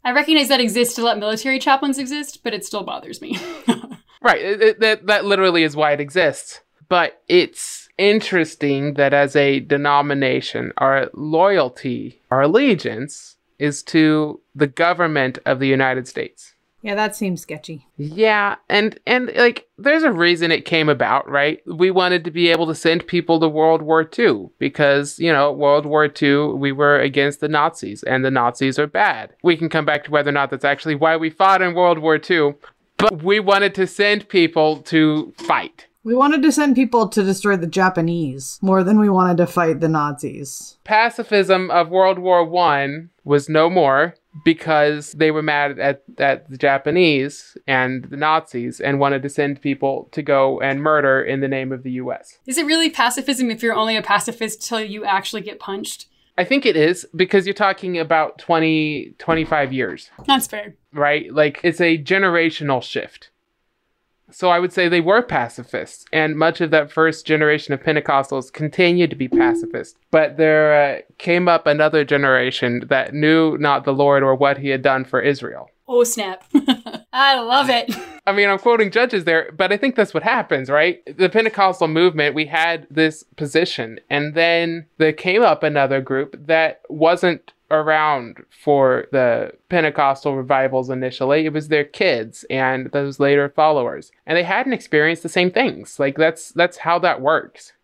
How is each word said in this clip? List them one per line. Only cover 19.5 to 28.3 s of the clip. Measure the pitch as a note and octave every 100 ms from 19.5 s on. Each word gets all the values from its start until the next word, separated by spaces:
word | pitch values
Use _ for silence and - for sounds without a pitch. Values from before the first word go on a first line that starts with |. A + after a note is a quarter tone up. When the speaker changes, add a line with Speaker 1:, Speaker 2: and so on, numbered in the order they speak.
| A#3+ _ -
Speaker 2:
there's | B3 D#4+
a | D#4+
reason | E3+ E3+ E3+ E3
it | D#3+
came | - E3 D3+
about, | C3+ A#2 C3 -
right? | C#3 D3 D#3 -
We | E3 F#3
wanted | F#3 F3+ F3+
to | E3+
be | D#3+ E3+
able | E3 E3
to | D3+
send | E3 E3+ -
people | F3 E3 E3
to | D#3+
World | D3+ D#3+ D#3+
War | D#3 D#3+
Two | D#3+ - A3+ A2 F#2 _
because, | C#3 - C#3+ C#3 C#3+ -
you | E3
know, | D3 C#3+
World | C#3+ C#3+ D3 D3
War | D3+ D3+
Two, | - D3 C#3+ D3 C3+
we | C#3
were | C3+ D3 C#3+
against | C#3 C#3 D3 D3
the | D3+
Nazis, | D3+ D#3 - G2+ G#2
and | - C3
the | C3